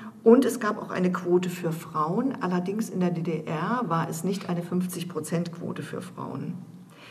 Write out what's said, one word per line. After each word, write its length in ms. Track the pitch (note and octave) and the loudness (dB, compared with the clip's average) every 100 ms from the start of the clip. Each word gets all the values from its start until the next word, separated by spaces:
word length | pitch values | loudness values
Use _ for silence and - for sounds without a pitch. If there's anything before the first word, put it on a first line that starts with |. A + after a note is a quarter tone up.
| - - | -6 4
und 220 | A3+ B3+ A#3 | 8 10 8
es 140 | - | 2
gab 200 | G#3 G#3 | -2 -2
auch 120 | - | -4
eine 200 | - F3+ | 0 2
Quote 380 | F3+ F3 F3+ F3+ | 2 4 4 4
für 220 | - E3+ | -2 -2
Frauen. 680 | D#3+ - D#3 D#3 G#3 C4+ - | -4 -4 -2 0 2 0 -2
Allerdings 460 | F#3 F3+ F#3 G#3+ A3 | 0 0 0 -2 -2
in 120 | F#3 | 0
der 100 | F3 | 0
D 140 | E3 | 0
D 220 | E3+ D#3 D#3+ | -2 -4 -4
R 360 | D#3 F#3+ B3 F#3+ | -4 -2 -2 0
war 200 | E3 E3 | 0 0
es 160 | D#3+ | -2
nicht 240 | F#3 F#3+ - | -2 -2 -2
eine 140 | E3+ | -4
fünfzig 480 | E3+ F3+ F3+ F3 E3 | -2 0 0 -4 -6
Prozent 420 | D#3 - E3 E3+ | -6 -2 -2 -2
Quote 300 | - - - | -6 -8 -8
für 220 | - - | -8 -8
Frauen. 500 | - - - - - - - - - - - | -10 -10 -8 -6 -8 -8 -12 -18 -20 -20 -20